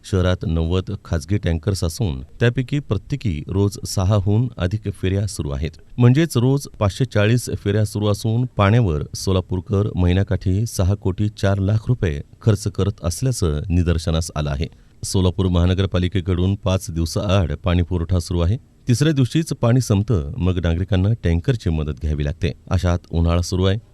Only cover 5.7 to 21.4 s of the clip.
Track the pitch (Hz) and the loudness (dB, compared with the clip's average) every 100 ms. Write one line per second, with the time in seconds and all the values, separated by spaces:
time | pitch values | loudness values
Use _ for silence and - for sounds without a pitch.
5.7 | - - - 120 131 165 120 123 143 - | -8 -14 4 6 6 2 2 2 0 -4
6.7 | - 101 - 127 104 104 120 - 87 101 | -2 -2 0 0 2 2 2 -2 -4 0
7.7 | 104 107 104 104 101 113 113 127 - 98 | 0 0 0 0 0 -2 -2 -2 2 4
8.7 | 117 104 73 73 - - 92 85 92 - | 4 2 0 -4 -6 0 0 0 -6 -2
9.7 | 98 107 82 90 92 98 92 98 92 113 | -2 0 2 2 4 2 -2 0 -2 -2
10.7 | - 92 101 98 87 107 - 98 98 98 | 0 0 0 -2 -2 -4 0 0 0 0
11.7 | 110 - 123 92 71 - - - 101 98 | 0 0 0 0 -4 -10 -2 0 0 -2
12.7 | - 92 - 87 - 131 123 80 73 98 | -2 -2 -2 -6 -2 -4 0 0 -2 0
13.7 | 87 85 80 82 80 85 - 73 71 80 | 2 2 0 0 -2 -2 -4 -4 -4 -6
14.7 | - - - - 101 92 85 92 87 87 | -8 -20 -14 -4 2 2 2 2 4 2
15.7 | 92 95 90 90 95 85 87 92 101 95 | 2 0 0 0 -2 -2 0 0 0 0
16.7 | 92 - 82 82 104 - 98 78 71 92 | -2 -2 -4 -2 -2 0 0 0 -2 0
17.7 | 87 - 90 82 92 - 87 85 120 - | 0 0 -2 0 -2 0 0 0 -2 -6
18.7 | _ - 120 151 139 127 156 170 - 117 | _ -2 2 2 2 2 0 -2 -2 2
19.7 | 131 120 101 104 101 71 - 90 87 85 | 2 2 0 2 -2 -2 -2 -2 0 0
20.7 | 82 95 92 95 117 87 85 | 0 0 2 2 0 0 0